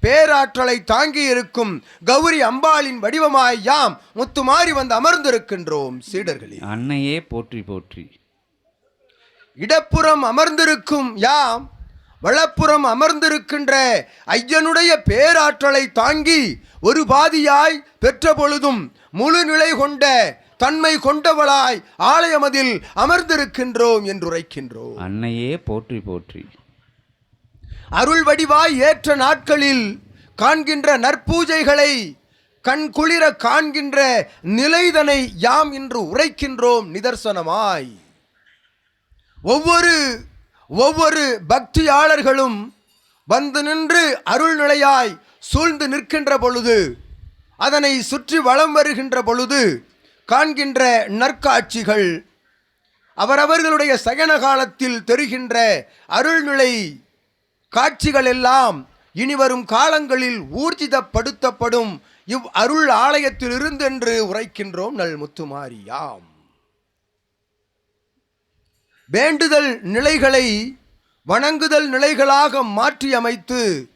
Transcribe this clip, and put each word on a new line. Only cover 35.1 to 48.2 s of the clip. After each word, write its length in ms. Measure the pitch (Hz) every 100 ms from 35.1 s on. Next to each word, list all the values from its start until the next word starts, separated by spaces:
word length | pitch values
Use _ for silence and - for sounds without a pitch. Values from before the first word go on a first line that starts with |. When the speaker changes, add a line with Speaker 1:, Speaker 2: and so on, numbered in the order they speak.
| 277 254 170 220
Speaker 1:
யாம் 260 | 269 302 277
இன்று 220 | 269 247 175
உரைக்கின்றோம் 760 | 214 320 214 277 254 240 240 202
நிதர்சனமாய். 960 | 170 220 233 220 196 160 185 214 175 131 101 _ _ _ _ _ _ _ _ _ _ _ _ _ _
ஒவ்வொரு, 600 | 160 269 320 339 339 320 277 226 - _ _ _ _
ஒவ்வொரு 560 | 160 269 311 320 320 285 226 160
பக்தியாளர்களும் 1040 | 254 247 - 320 277 311 302 269 269 262 214 214 _ _ _ _ _ -
வந்து 360 | 240 285 277 294
நின்று 380 | 311 311 349 320 262 - 233
அருள்நிலையாய் 760 | 320 311 294 285 277 269 240 175 _ _ -
சூழ்ந்து 380 | 277 330 302 294 277
நிற்கின்ற 420 | 226 311 285 269 240
பொழுது, 320 | 247 233 226 165 120 - - - _ _ _
அதனை 340 | - 294 285 269 226
சுற்றி 280 | 277